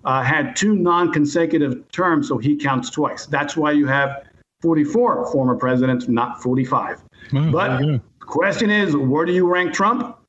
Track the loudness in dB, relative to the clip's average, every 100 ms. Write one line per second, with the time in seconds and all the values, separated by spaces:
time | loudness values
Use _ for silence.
0 | -2 -2 0 0 -2 -2 0 2 2 2
1 | 2 2 2 2 2 2 0 -4 -10 -2
2 | 0 2 0 -2 0 0 0 -2 -4 -4
3 | -4 -4 -6 -4 -2 -2 2 2 2 2
4 | 0 -4 -16 _ _ _ 0 2 2 2
5 | 2 0 -2 0 0 0 0 2 2 0
6 | 0 -2 -2 -4 -2 -2 0 -2 -4 -10
7 | -16 _ -4 -2 0 0 0 0 0 -2
8 | -4 _ -8 -2 0 0 0 2 2 0
9 | 0 0 2 2 2 2 0 0 0 0
10 | -4 -12